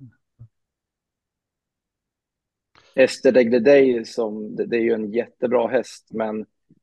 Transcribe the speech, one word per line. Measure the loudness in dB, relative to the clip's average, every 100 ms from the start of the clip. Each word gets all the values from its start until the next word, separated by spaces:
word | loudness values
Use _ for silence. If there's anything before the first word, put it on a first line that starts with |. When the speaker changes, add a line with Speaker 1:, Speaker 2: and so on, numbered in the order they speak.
Speaker 1:
Mm. | -20 _ _ _ -20 _ _ _ _ _ _ _ _ _ _ _ _ _ _ _ _ _ _ _ _ _ _ _ _
Speaker 2:
Ester | 0 0 2 2
Degle | 4 2 2
Day, | 6 6 6 0
som, | -6 -6 -6 -8 -12 -8
det, | -4
det | -2
är |
ju | -2
en | -2 -4
jättebra | -6 -6 _ -2 -2 0
häst, | -4 -6 -16 _
men | -8 -6 -8 -12 _ _ _